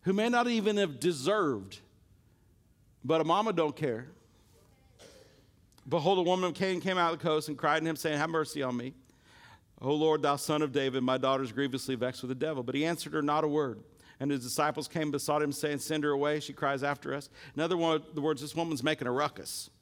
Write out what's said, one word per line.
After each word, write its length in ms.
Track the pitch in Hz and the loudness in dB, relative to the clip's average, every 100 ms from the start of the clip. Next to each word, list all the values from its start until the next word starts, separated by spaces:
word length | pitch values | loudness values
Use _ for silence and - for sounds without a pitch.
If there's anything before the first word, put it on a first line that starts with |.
who 120 | - | 0
may 160 | 196 226 | 2 2
not 180 | 240 240 | 2 4
even 300 | 233 202 208 | 2 2 2
have 220 | 196 135 | 0 0
deserved, 800 | 156 156 131 214 170 113 98 - - _ - - _ _ _ _ _ _ _ _ | -2 0 0 2 2 0 -4 -16 -20 _ -20 -20 _ _ _ _ _ _ _ _
but 180 | 131 160 | 0 2
a 20 | |
mama 300 | 156 180 226 | 4 2 2
don't 220 | 175 156 143 | 2 0 0
care. 320 | 151 113 131 - - - - - - _ _ - - - - - _ _ _ _ - | -4 -4 -8 -20 -20 -20 -20 -20 -20 _ _ -20 -20 -20 -20 -20 _ _ _ _ -2
Behold, 300 | 165 156 190 | 2 4 4
a 40 | |
woman 280 | 175 185 180 | 4 2 2
of 60 | 151 | 0
Canaan 260 | 190 185 | -2 0
came 160 | 180 180 | 0 2
out 160 | 170 | 2
of 60 | 165 | 2
the 40 | |
coast 240 | 165 156 151 | 0 0 0
and 100 | 143 | -2
cried 240 | 156 156 | 2 2
to 80 | 160 | 0
him, 60 | 156 | -2
saying, 220 | 165 147 | -2 0
"Have 120 | 160 | 0
mercy 320 | 165 147 147 | 0 -2 -2
on 160 | 131 123 | -4 -4
me, 160 | 123 147 _ _ _ - - - _ - | -6 -12 _ _ _ -20 -20 -20 _ -8
O 120 | 131 | -2
Lord, 280 | 151 156 156 | 2 4 4
thou 140 | 151 143 | 2 0
son 260 | - 151 | 0 0
of 100 | 151 | 2
David, 320 | 135 135 131 | 0 0 0
my 140 | 127 131 | 0 2
daughter 260 | 131 135 | 2 2
is 80 | 131 | 0
grievously 440 | 110 139 127 - 131 | -2 -2 -2 -4 -2
vexed 260 | 123 127 | -2 -4
with 80 | 127 | -8
the 60 | 127 | -4
devil." 280 | 151 147 | -4 -4
But 120 | 120 131 | -4 -2
he 100 | 156 | 0
answered 280 | 170 - | -2 -4
her 80 | 156 | -2
not 220 | 147 151 | 2 2
a 40 | 156 | 2
word. 340 | 147 143 107 - - - - | 0 -2 -4 -12 -20 -20 -8
And 120 | 139 | -2
his 120 | 143 | -2
disciples 460 | 123 - 151 151 139 | -4 0 0 0 -6
came 140 | 170 | -4
and 80 | 156 | -2
besought 280 | 143 - 147 | -2 0 0
him, 100 | 151 | 0
saying, 280 | 143 151 143 | -2 -2 -2
"Send 240 | - 156 | -2 -2
her 80 | 147 | 0
away, 300 | 139 147 151 | 2 2 0
she 120 | 147 | -4
cries 300 | 143 143 139 | -4 -2 0
after 300 | 139 139 143 | -2 -4 -4
us." 160 | 139 143 - - - | -6 -8 -18 -12 -4
In 60 | |
other 160 | 165 180 | 0 2
wo-, 200 | 165 156 | 2 2
the 240 | 151 156 | 0 -2
words, 200 | 147 147 | 0 0
this 120 | 143 | -4
woman's 300 | 160 170 151 | -4 -2 -2
making 240 | 123 156 127 | 0 0 0
a 40 | |
ruckus. 580 | 123 147 - 78 - - _ | 0 -2 -4 -12 -12 -12 _